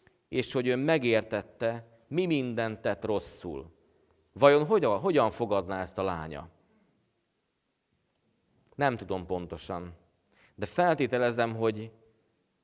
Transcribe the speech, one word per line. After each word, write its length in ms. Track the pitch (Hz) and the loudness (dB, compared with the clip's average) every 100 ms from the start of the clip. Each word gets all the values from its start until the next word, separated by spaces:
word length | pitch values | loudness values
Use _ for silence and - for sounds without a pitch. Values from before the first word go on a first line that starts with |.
| _ _ _ | _ _ _
És 260 | 127 120 | -4 -2
hogy 160 | 135 123 | -2 0
ön 100 | 123 | 0
megértette, 1080 | 143 160 123 110 110 104 - - 113 117 117 _ _ | 2 2 4 2 0 -6 -6 -4 -4 -4 -10 _ _
mi 180 | 151 180 | -2 0
mindent 560 | 151 127 113 113 107 | 0 0 -2 -4 -2
tett 240 | 117 101 107 | -4 -4 -2
rosszul. 640 | 101 - - 90 71 82 _ _ _ _ _ _ | -2 -2 -12 -10 -10 -12 _ _ _ _ _ _
Vajon 320 | 101 139 147 151 | 4 8 8 4
hogyan, 340 | 214 135 101 | 2 4 2
hogyan 320 | 170 151 113 | 2 4 2
fogadná 500 | - 113 101 90 95 | 0 0 0 -2 -6
ezt 160 | 90 - | -6 -4
a 60 | |
lánya? 460 | 95 85 80 73 85 _ _ _ _ _ _ _ _ _ _ _ _ _ _ _ _ _ _ _ _ _ _ - | -4 -4 -6 -10 -14 _ _ _ _ _ _ _ _ _ _ _ _ _ _ _ _ _ _ _ _ _ _ -2
Nem 220 | 143 117 | -2 -2
tudom 280 | 92 95 87 | -6 -6 -4
pontosan, 680 | 90 87 82 - 90 87 85 _ _ _ _ _ - | -6 -6 -12 -8 -8 -10 -16 _ _ _ _ _ -10
de 100 | 98 | -8
feltételezem, 920 | - 175 156 127 123 123 117 117 113 | 0 2 2 0 0 0 2 -2 0
hogy 360 | 113 107 110 - _ _ _ _ _ _ | -2 -2 -8 -16 _ _ _ _ _ _